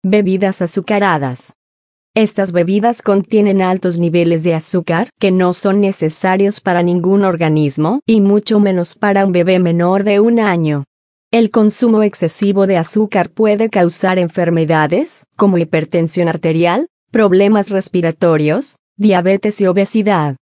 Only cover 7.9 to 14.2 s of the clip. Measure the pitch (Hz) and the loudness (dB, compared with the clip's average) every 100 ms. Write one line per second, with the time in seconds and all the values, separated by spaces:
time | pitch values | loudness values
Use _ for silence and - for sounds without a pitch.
7.9 | 254 - 226 196 208 208 214 202 185 175 | -2 0 2 4 2 2 2 2 0 -4
8.9 | - 208 196 196 180 175 185 175 170 175 | -4 0 2 2 2 2 2 2 2 2
9.9 | 196 202 202 226 233 214 170 156 147 139 | 0 2 2 2 2 2 0 0 -2 -6
10.9 | _ _ _ _ 233 220 226 214 208 240 | _ _ _ _ 0 2 2 0 2 0
11.9 | 220 214 - 165 - 202 196 196 180 165 | 2 0 -2 -4 -2 -2 0 0 0 0
12.9 | 214 208 196 170 - 214 208 226 208 175 | -2 0 -2 -2 0 0 0 0 0 0
13.9 | - 190 185 | 0 -2 0